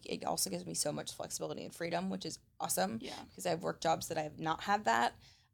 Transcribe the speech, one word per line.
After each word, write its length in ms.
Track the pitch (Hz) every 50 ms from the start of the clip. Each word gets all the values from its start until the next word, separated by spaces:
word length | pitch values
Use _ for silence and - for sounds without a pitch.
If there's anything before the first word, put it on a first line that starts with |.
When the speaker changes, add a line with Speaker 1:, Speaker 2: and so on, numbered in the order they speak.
| -
Speaker 1:
it 200 | - - 85 -
also 240 | - 82 165 - 190
gives 160 | 180 175 180
me 100 | 170 160
so 180 | - - 151 147
much 200 | 147 - - -
flexibility 520 | - - - - - 160 156 151 - -
and 100 | 95 -
freedom, 340 | - 175 170 170 170 185 190
which 160 | 190 190 -
is 140 | 165 - - _ _ _ -
awesome 380 | - 185 - - 185 196 226 226 -
Speaker 2:
Yeah. 120 | - - - - -
Speaker 1:
because 180 | - - -
I've 160 | 185 160 165 165
worked 180 | 160 160 - -
jobs 240 | 165 160 - - -
that 80 | 165 160
I 40 | 156
have 160 | 151 - -
not 220 | 165 156 160 - -
had 220 | 196 202 208 208
that. 300 | 220 226 233 233 - - - - - - _ _ _